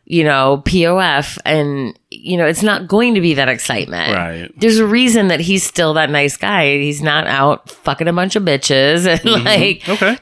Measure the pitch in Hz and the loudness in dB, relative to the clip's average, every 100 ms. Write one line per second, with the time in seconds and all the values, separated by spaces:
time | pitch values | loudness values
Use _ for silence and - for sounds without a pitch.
0 | - 170 151 135 135 143 - 175 165 185 | -4 0 2 2 2 0 0 0 2 2
1 | 180 143 139 - - 156 143 139 120 - | 0 -2 -4 -6 -2 -2 -2 -4 -8 -10
2 | _ - - 175 160 160 214 196 180 202 | _ -16 -4 0 0 0 0 -2 0 0
3 | 240 208 170 139 131 117 - 110 85 87 | 2 2 2 2 0 -2 -4 -6 -6 -6
4 | 76 90 85 82 87 - 226 220 214 233 | -4 -4 -6 -8 -14 0 2 4 2 2
5 | 254 220 190 160 170 190 - - 160 156 | 2 2 2 0 0 -2 -2 -2 0 0
6 | 151 147 143 - 202 196 143 143 147 147 | 0 0 0 -2 -2 0 0 0 -2 -2
7 | 151 151 - 139 139 - - - 147 139 | -2 -2 -2 0 0 0 -8 -8 -6 -2
8 | 165 175 190 214 180 139 - 135 139 170 | -2 -2 -2 -2 0 0 0 2 2 2
9 | 180 165 - 220 123 202 196 - 175 208 | 2 0 2 0 2 2 0 -2 -4 0
10 | 196 254 | 0 -2